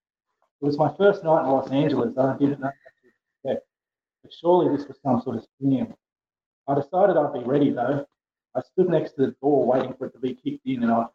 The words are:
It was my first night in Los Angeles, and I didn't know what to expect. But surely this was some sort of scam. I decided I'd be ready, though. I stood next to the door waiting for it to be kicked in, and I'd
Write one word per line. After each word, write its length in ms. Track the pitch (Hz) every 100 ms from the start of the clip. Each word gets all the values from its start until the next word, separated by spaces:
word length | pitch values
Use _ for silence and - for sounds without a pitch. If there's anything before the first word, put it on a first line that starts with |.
| _ _ _ _ _ _
It 40 | 143
was 120 | 147
my 160 | 143 -
first 280 | 202 196
night 200 | 156 160
in 80 | 131
Los 180 | 135 127
Angeles, 440 | 135 151 120 117 127
and 120 | 135
I 60 | 127
didn't 220 | 143 139
know 60 | 135
what 60 | - _ _
to 60 | 123
expect. 580 | _ _ _ 135 - - _ _ _ _ _
But 100 | -
surely 420 | - 170 180 147 143
this 120 | -
was 100 | -
some 200 | 135 117
sort 140 | 131 113
of 80 | - _
scam. 320 | 135 131 113 - _ _ _ _ _ _ -
I 80 | 135
decided 420 | - 185 196 165
I'd 160 | -
be 80 | 131
ready, 280 | 120 143 131
though. 340 | - 127 147 - _ _ _ _ 127
I 60 |
stood 260 | - - 180
next 260 | 160 156
to 120 | - 123
the 100 | -
door 240 | 139 139 117
waiting 280 | 131 127 -
for 100 | 123
it 80 |
to 60 | -
be 160 | 127 -
kicked 300 | 143 143 131
in, 180 | 127
and 80 | 117
I'd 160 | 113 117